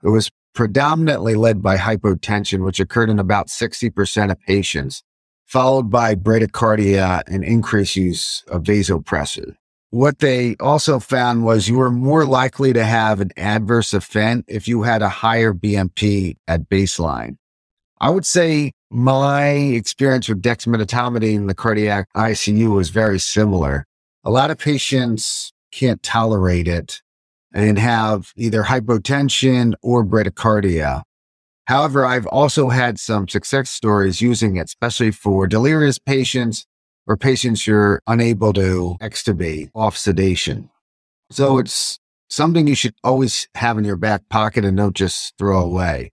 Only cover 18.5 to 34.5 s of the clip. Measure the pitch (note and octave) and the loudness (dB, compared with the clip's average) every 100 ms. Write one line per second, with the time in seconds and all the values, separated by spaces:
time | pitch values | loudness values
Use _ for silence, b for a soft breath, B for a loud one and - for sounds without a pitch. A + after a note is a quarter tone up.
18.5 | D3+ D3 - _ A#2 B2+ C3+ C#3 C#3+ C#3+ | 2 -2 -6 _ 0 2 2 2 2 2
19.5 | C#3+ C#3+ A#2+ G#2 - C3+ C3 A2+ G2+ A#2+ | 2 2 0 -4 0 2 2 0 -2 0
20.5 | A#2 - A#2 G#2 B2 B2 A#2+ A2 G#2+ G2+ | -2 0 -2 0 -2 -2 0 0 0 -2
21.5 | F#2 A#2 G#2+ G#2+ G2+ F#2+ - A2+ G#2 - | -2 -2 0 0 0 -4 -2 -2 -2 0
22.5 | G#2 A2+ G2+ E2+ G#2+ A2 G2 - - G#2+ | 2 2 2 0 0 0 0 -2 0 2
23.5 | F#2+ C#2+ C#2 - _ _ _ - A#2+ D3+ | 2 0 -4 -6 _ _ _ -2 0 0
24.5 | D#3 D3+ C#3+ - C3+ A#2+ A2 - - - | -2 -2 -2 -2 -2 0 -2 -4 -8 -12
25.5 | _ _ - C3 G#2 - A2+ A2+ G#2+ F#2 | _ _ -2 0 0 -2 -2 0 2 2
26.5 | F2+ E2+ E2+ E2 - _ _ _ _ _ | 2 0 -4 -6 -16 _ _ _ _ _
27.5 | - G#2+ G#2 A2+ A#2 A2 G#2+ - - A#2 | 0 2 2 2 2 0 -2 -6 -6 -2
28.5 | A2 G#2 C3 A2+ A2+ F#2+ C#3 C#3+ - C3+ | -2 0 -2 0 -2 0 0 0 2 2
29.5 | B2+ A#2 - A#2 A#2+ G#2 A2 G#2 - A2+ | 2 2 0 0 2 2 0 0 -2 0
30.5 | G#2+ G2 E2 C#2+ C2+ - _ _ _ _ | 2 2 0 -2 -4 -8 _ _ _ _
31.5 | _ - C3 D3+ C#3 B2+ B2+ G#2 - - | _ -2 0 2 2 0 0 -2 0 2
32.5 | - C3 B2+ B2 G#2 - G#2+ F#2+ G2+ - | 2 0 2 0 -4 -4 -2 -2 -4 -2
33.5 | C3+ B2 - A2 G#2 G2 F2 A#2+ A2+ A2+ | -2 -2 -4 0 2 2 2 0 2 0